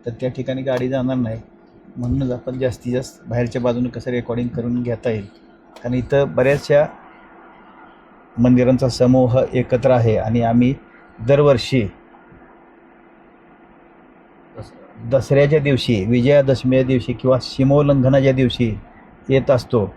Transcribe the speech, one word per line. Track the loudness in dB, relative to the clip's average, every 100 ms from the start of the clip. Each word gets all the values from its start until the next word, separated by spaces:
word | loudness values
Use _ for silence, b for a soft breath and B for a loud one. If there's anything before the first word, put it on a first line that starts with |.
| -12
तर |
त्या | -8 -8
ठिकाणी | -8 -8 -6
गाडी | -4 -4 -4
जाणार | -4 -4 -4
नाही, | -4 -8 -14 -20 _ -20 -20 -10
म्हणूनच | -6 -4 -4
आपण | -6 -8 -6
जास्तीत | -6 -6 -6
जास्त | -6 -8 -16 -8
बाहेरच्या | -4 -4 -2
बाजूनं | -2 -2 -4
कसं | -6 -6
रेकॉर्डिंग | -6 -6 -6 -6
करून | -6 -6 -4
घेता | -4 -4 -4
येईल. | -6 -8 _ -20 -20 _ -12
कारण | -6
इथं | -6 0 0 0 0
बऱ्याचशा | 0 0 2 2 2 -6 -20 -20 -20 -20 -20 -20 -20 -20 -20 -20 _ -20 -14 0
मंदिरांचा | 4 4 4 2 0
समूह | 2 4 4 4 2 0
एकत्र | -2 -2 0 2
आहे | 2 2 0
आणि | -2 -2
आम्ही | 2 2 2 0 -12 -20 -20 -10 0
दरवर्षी | 4 4 2 0 -2 -2 -10 -20 -20 -20 -20 -20 -20 -20 _ _ _ _ _ -20 _ _ -20 -20 -20 -20 -20 -20 -20 _ _ -20 -20 -20 -20 -20 -16
दसऱ्याच्या | -2 -2 2 2 4 2
दिवशी, | 2 0 0 -2 2
विजयादशमीच्या | 2 4 4 4 0 2 0 2
दिवशी | -2 -2
किंवा | -4 0 0
सीमोल्लंघनाच्या | -2 -2 2 4 4 2 2 4 2
दिवशी | 2 0 0 -4 -4 -14 -20 -20 -20 -2
येत | 0 2
असतो. | 0 0 -2 -2